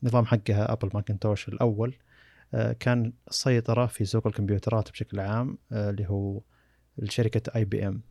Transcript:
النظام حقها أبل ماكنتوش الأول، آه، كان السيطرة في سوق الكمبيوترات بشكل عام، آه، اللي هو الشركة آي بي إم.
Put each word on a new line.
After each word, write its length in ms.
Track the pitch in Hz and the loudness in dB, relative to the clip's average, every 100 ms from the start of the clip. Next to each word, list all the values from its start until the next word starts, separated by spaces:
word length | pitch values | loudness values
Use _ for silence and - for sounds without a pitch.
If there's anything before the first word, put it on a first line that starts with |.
النظام 240 | 127 120 113 | 2 4 4
حقها 460 | 117 104 104 107 | 2 2 2 2
أبل 180 | 113 98 | 0 0
ماكنتوش 540 | 104 101 101 110 104 - | -2 -2 -2 0 -2 -4
الأول، 460 | 98 120 104 117 131 _ _ - _ _ | 0 0 2 -2 -4 _ _ -20 _ _
آه، 180 | 123 113 | -2 0
كان 400 | 117 - 123 117 120 - | 0 2 2 0 -4 -8
السيطرة 580 | - - 123 117 117 123 | -2 2 2 4 2 2
في 180 | - | 0
سوق 220 | 101 113 110 | 0 2 0
الكمبيوترات 640 | 107 101 101 - 113 107 | -2 0 0 2 0 -2
بشكل 300 | - 110 101 | -6 -8 -4
عام، 380 | 98 110 127 - _ | -2 -2 -2 -6 _
آه، 180 | 107 104 | -4 -2
اللي 180 | 101 98 | -2 -2
هو 320 | 98 98 98 - _ _ _ _ - | -2 -2 -6 -10 _ _ _ _ -10
الشركة 580 | 110 - 110 110 - 117 | -6 0 2 0 -2 -2
آي 80 | |
بي 240 | 104 104 101 | 0 0 -2
إم. 120 | 107 - | -4 -10